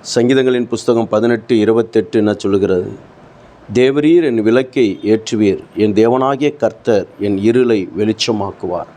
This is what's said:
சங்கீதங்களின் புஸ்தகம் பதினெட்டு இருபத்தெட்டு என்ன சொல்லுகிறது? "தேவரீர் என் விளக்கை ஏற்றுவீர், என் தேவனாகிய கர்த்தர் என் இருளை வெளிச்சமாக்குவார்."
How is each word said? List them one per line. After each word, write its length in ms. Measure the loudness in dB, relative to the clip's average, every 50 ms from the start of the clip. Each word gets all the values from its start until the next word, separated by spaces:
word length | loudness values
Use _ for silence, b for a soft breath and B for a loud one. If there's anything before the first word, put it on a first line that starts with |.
| -12 -4 -2
சங்கீதங்களின் 540 | 0 2 2 2 2 2 2 0 -2 -2 -4
புஸ்தகம் 400 | -6 -6 -2 0 0 0 0 0
பதினெட்டு 500 | -2 0 0 0 -2 -2 -2 0 0 2
இருபத்தெட்டு 600 | 2 2 2 0 0 0 -2 -2 -2 0 -2 0
என்ன 140 | 0 0
சொல்லுகிறது? 600 | -2 -2 -2 -2 0 0 0 0 0 -2 -2 -6 -12 -16 -20 -20 -20 -20 -20 -20 -20 -20 -20 -20 -20 -20 -16 -4 0
"தேவரீர் 480 | 2 2 2 2 2 2 4 4 4
என் 200 | 2 2 0 0
விளக்கை 580 | 2 2 2 2 0 -2 0 0 0 0 0 -4
ஏற்றுவீர், 600 | 0 0 0 0 0 -4 -2 0 2 0 0 -2 -6 -12 -4
என் 180 | -2 0 0 2
தேவனாகிய 640 | 2 2 2 2 2 0 0 -2 0 -2 -4 -2
கர்த்தர் 500 | -2 -4 -4 -4 -4 -2 0 0 0 -2 -4 -10 -8
என் 200 | -4 -4 -2 0
இருளை 500 | 0 2 2 2 2 2 0 -2 -2 -6 -6 -4
வெளிச்சமாக்குவார்." 880 | -2 -2 -2 -4 -4 -4 -4 -4 -4 -8 -8 -10 -10 -8 -8 -8 -8 -12 -16